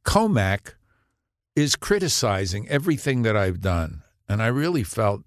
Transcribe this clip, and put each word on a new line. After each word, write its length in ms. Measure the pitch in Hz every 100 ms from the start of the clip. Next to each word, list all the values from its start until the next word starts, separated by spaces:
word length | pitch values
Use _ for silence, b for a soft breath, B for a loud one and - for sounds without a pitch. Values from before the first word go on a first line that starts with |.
Komack 720 | - 202 220 135 95 101 - - _ _ _ _ _ _ _ -
is 200 | 147 -
criticizing 920 | - 202 170 - 117 95 95 101 123
everything 540 | 143 165 143 143 127
that 140 | 113 107
I've 240 | 95 90
done. 420 | 95 85 82 - - _ -
And 140 | 104
I 60 | 113
really 340 | 131 165 165
felt, 400 | 101 - 104 101